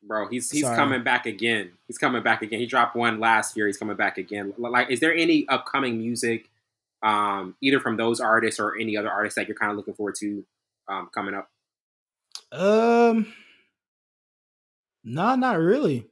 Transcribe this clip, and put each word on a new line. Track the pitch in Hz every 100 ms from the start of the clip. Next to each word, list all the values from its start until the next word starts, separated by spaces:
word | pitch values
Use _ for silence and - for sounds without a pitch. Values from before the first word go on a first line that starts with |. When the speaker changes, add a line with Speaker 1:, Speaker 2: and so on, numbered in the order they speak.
Speaker 1:
Bro, | 104 107 101
he's, | 123 113
he's | -
Speaker 2:
Sorry. | 139 117
Speaker 1:
coming | 139 131
back | 120 123 120
again. | 101 113 113 92 _ _
He's | 123
coming | 139 123
back | 107 110
again. | 107 107
He | 120
dropped | 127 120 120
one | 117 107
last | 113 110 107 -
year. | 104
He's | 98
coming | 107 101
back | 101 95
again. | 92 104 98 101
L-, | 120
like, | 123 127
is | 127
there | 165
any | 165 165 156 -
upcoming | 131 - 135 135 113
music, | 113 117 117 113 - _ _ _ _ _
um, | 107 104 104 98 92 92
either | 135 135
from | 127 110
those | 113 117
artists | 120 113 110 -
or | 107 101
any | 113 107
other | 104
artists | 95 104 107
that | 101
you're | 107
kinda | 107
looking | 104 101
forward | 98 104 98
to, | 104 104 95 _ _ _ -
um, | 98 113
coming | - 101
up? | 98 - _ _ _ _ _ _ _ _ - _
Speaker 2:
Um, | 135 190 214 233 233 233 226 214 - - _ _ _ _ _ _ _ _ _ _ _ _ _ _ _
no, | - 127 202 254
not | 254 190
really. | 165 247 254 131 -